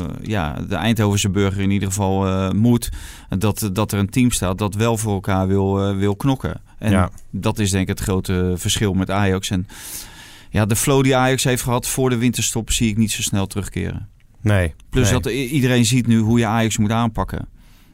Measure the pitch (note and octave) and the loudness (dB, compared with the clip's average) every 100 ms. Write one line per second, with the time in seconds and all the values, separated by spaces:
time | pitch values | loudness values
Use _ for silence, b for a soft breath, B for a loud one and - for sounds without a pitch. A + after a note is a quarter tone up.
0 | E2+ - - G#2+ D2+ C2 F#2 F#2 G#2+ A2+ | -6 -8 -6 -4 -4 -4 -6 -4 0 2
1 | G#2 G2+ G2+ F#2+ G2 F#2+ G2 G2 F#2+ F#2+ | 2 2 0 2 2 0 0 0 0 -2
2 | G2 F#2+ F#2+ F#2+ F#2+ F#2+ A#2+ A#2+ - B | 0 0 0 0 0 2 4 2 0 B
3 | B B B G2 G#2 - G#2+ F#2 G#2 G2+ | B B B -2 0 0 -2 -2 0 0
4 | G2 C3 B2 - F#2 F#2 G#2 G2+ A#2 A2+ | 0 2 2 2 -2 -2 -2 0 0 0
5 | A2 G2 F#2+ F#2+ F#2+ G2 G2 G2 G2 G2 | 0 -2 0 0 2 2 2 2 0 0
6 | G2+ G2 C#3 C3 D#2+ E2+ - b G#2 F#2+ | 0 0 0 -2 -4 -8 -14 b 0 2
7 | F2+ - - G2+ A2 G#2+ G2+ F#2+ F#2 F#2+ | 2 -4 -12 -4 -2 0 0 0 0 -2
8 | - F#2+ F2+ F#2 F2+ F2+ G#2 - G#2+ F#2 | -2 -2 0 0 0 0 -2 0 0 0
9 | F#2 F#2+ G2+ F#2+ - F#2 F#2+ B B B | 0 0 2 0 -2 -4 -4 B B B
10 | B B B B B G2+ G#2+ A2+ - C3+ | B B B B B 0 2 2 2 4
11 | C3+ C3 B2+ C3 C3+ B2 C3 A#2+ - - | 4 4 2 2 0 0 0 -2 -2 -2
12 | C3 A#2+ B2 A#2 - A#2 G#2+ - A#2 G#2+ | 0 2 0 0 -2 -4 -4 0 0 2
13 | G#2+ - - G2+ F#2+ G#2 F#2 F#2 F2+ F#2 | 0 -2 -4 -2 -2 -4 -6 -6 -6 -8
14 | G2+ - - - G#2+ G2+ E2+ - - C3 | -12 -18 -20 -4 0 2 2 -2 -4 2
15 | A2 B2 C3 A#2+ B2 D3 B2+ B2 A2+ B2+ | 2 2 0 -2 -2 0 2 4 4 2
16 | A#2 A2+ G#2+ A#2 A2+ A2+ A2+ G#2+ G#2 A2+ | 4 2 4 2 2 2 0 0 0 0
17 | A#2 - F#2+ D#2+ - - b b b | -2 -2 -4 -6 -10 -16 b b b